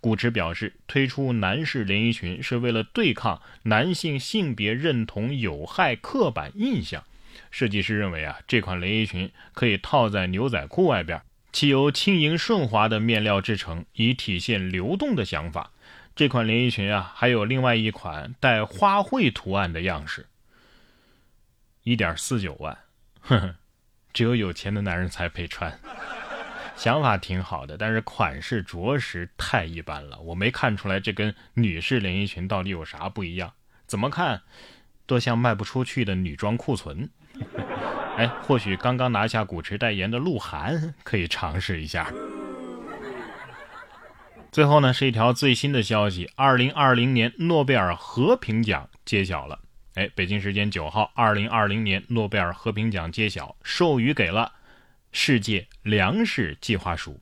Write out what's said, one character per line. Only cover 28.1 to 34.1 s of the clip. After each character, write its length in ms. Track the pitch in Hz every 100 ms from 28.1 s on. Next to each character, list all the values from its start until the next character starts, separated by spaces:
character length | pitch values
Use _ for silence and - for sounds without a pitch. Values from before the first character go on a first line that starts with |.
| - 92 67
式 200 | - 117
着 360 | 87 85 98 143
实 320 | - 92 90 -
太 280 | - 120 82
一 160 | 82
般 220 | 78 73
了， 160 | 71 -
我 160 | 82 85
没 160 | 107
看 240 | 127 131 101
出 120 | 101
来 120 | 95
这 140 | 104
跟 200 | 101 104 - -
女 260 | - 110 80
士 200 | - 127
连 160 | 98 92
衣 100 | 101
裙 200 | - 92
到 160 | 104
底 60 | 92
有 140 | 90
啥 240 | 80 - 190
不 160 | -
一 120 | 87 87
样， 180 | 87 _ _ _ _
怎 120 | 104
么 100 |
看 320 | 120